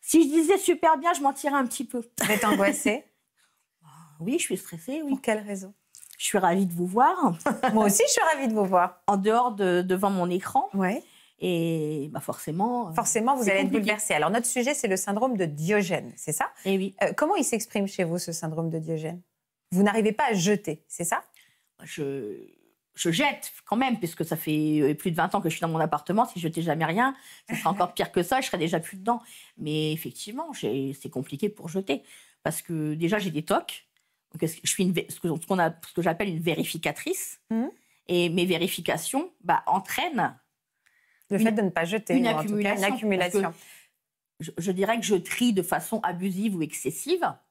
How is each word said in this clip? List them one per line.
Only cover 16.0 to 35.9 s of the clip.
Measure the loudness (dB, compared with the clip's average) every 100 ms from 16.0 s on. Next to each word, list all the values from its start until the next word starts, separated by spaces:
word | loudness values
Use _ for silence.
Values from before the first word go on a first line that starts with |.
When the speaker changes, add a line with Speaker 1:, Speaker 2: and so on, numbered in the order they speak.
| -4 -10
Speaker 2:
c'est | -6
ça ? | -4 -4 -4
Speaker 1:
Eh | 0 0
oui. | 0 0
Speaker 2:
Euh, | -2 2
comment | 2 2
il |
s'exprime | 0 -2 -2 -2 -2
chez | -2
vous, | -2 -2
ce | -4
syndrome | -6 -6 -4 -4
de | -4
Diogène ? | -4 -4 -6 -10 -16 _ _ _ _
Vous | 4
n'arrivez | 4 4 2
pas | 2 0
à |
jeter, | 2 2 0 -2 -10 _
c'est | -10
ça ? | -4 -4 -6 -20 _ _ _ _
Speaker 1:
Je, | -16 -8 -6 -6 -8 -12 -16 _ _ _ _ -4
je | 0
jette | 2 0 -2 -12 -16
quand | -4 -2
même, | 0 0
puisque | -4 -6
ça | -6
fait, | -4 -2 0 2 4
euh, | 2
plus | 2 -2
de | 0
vingt | 0
ans | 0
que | -2
je |
suis | -2
dans | -4
mon | 0
appartement. | 0 -2 0 0
Si | 0 -2
je | -4
jetais | -4
jamais | -2 0
rien, | 0 2 0 0 -16 -20 -10
ce |
serait | -4 -2
encore | 0 -2
pire | -2 -2
que | 0
ça, | 2 0
je | 0
serais | -2
déjà | 0 -2
plus | -4 -8
dedans. | -2 -2 -4 -20 -20 -10
Mais | -4 -2 -2
effectivement, | -2 -8 -12 -12 -10 -10
j'ai, | -6 -4 -2 -4 -8
c'est | -10
compliqué | -8 -8 -4 -4
pour | -4 -8
jeter. | -6 -4 -6 -6 -20 -20 _
Parce | -6 -6
que | -6 -4 -4
déjà, | -2 0 0
j'ai | 0
des | -4
tocs. | 0 0 0 -16 _ _ _ _ _
Donc, | -4
est-ce | -4 -4
que |
je | -4
suis | 0
une | 2
vé-, | 0 -4
ce | -6
que, | -4
ce | -4 -2
qu'on | 0
a, | 0
ce | 0 -8